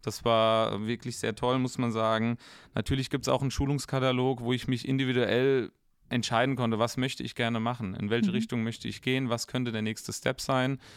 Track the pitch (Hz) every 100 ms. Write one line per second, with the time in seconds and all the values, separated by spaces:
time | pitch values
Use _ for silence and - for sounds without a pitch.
0 | - - 117 113 113 110 110 101 107 117
1 | 123 113 113 107 123 131 127 - 120 110
2 | 110 110 113 117 - - - - 110 135
3 | 131 139 131 127 139 - 139 143 - 135
4 | 131 127 127 123 120 123 - 123 - 135
5 | 131 127 113 117 131 135 110 _ _ _
6 | _ 123 107 113 127 127 117 110 117 -
7 | 127 - 120 - 120 117 113 120 101 92
8 | 101 117 202 196 226 123 113 113 117 104
9 | - 131 131 117 - 127 123 110 107 110
10 | - 113 - 135 - 131 127 135 -